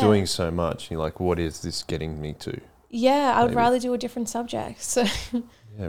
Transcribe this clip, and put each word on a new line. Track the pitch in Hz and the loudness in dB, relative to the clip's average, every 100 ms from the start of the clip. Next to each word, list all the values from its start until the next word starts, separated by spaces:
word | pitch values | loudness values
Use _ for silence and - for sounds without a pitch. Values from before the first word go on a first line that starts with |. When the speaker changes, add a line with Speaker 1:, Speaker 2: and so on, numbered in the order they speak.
| 208 | 6
Speaker 1:
doing | 104 90 | 6 4
so | - 85 | 0 0
much, | 85 82 82 | 0 0 -2
and | - | -6
you're | 80 78 | -4 -4
like, | - | 0
"What | 90 85 82 | 0 2 0
is | 78 87 | -4 -6
this | - | -6
getting | - 82 80 76 | -4 -4 -4 -6
me | 76 - - | -8 -8 -8
to?" | - - _ _ | -10 -12 _ _
Speaker 2:
Yeah, | 240 254 285 277 220 | 0 2 4 4 4
I | |
would | 233 | 4
Speaker 1:
Maybe. | 233 | 4
Speaker 2:
rather | 233 254 | 4 2
do | 247 | 0
a | 240 | -2
different | 247 247 226 | -4 -6 -6
subject, | 226 240 226 - 226 | -4 -4 -6 -8 -8
<laughs> | - 247 | -2 0
so. | 202 - - 240 233 - 110 | 2 0 -4 -6 -6 -16 -18
Speaker 1:
Yeah, | 104 | -8